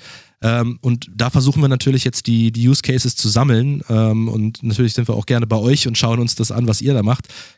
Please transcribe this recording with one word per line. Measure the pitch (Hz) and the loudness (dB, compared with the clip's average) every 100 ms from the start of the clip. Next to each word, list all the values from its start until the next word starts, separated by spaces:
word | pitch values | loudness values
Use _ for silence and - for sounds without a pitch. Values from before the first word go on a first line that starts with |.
| - - - _ | -12 -20 -20 _
Ähm, | 113 120 117 120 | -2 0 -2 -2
und | 127 120 - | -2 -2 -4
da | 107 120 | -4 0
versuchen | 147 131 147 | 2 2 2
wir | 139 | 2
natürlich | 127 139 131 | 2 0 0
jetzt | 127 - - | 0 -4 0
die, | 117 113 | 2 2
die | 113 120 | 2 2
Use | 143 | 2
Cases | - 131 127 - | 0 -2 -2 -2
zu | 110 | 0
sammeln. | 110 139 113 135 143 - | 2 2 2 0 -4 -2
Ähm, | 113 110 110 113 | 0 2 0 -2
und | 110 107 113 | -2 -4 -4
natürlich | 117 107 120 | -2 0 0
sind | - 113 | 0 -2
wir | 110 | -2
auch | - | -2
gerne | 120 113 | -2 0
bei | 113 | 0
euch | 113 143 127 | 2 2 0
und | 113 | -2
schauen | 120 117 | 0 0
uns | 120 - | -2 -2
das | 117 | -4
an, | 107 117 | -2 0
was | 107 | 0
ihr | 123 | 0
da | 127 | 0
macht. | 104 127 - - - | 0 -2 -6 -20 -20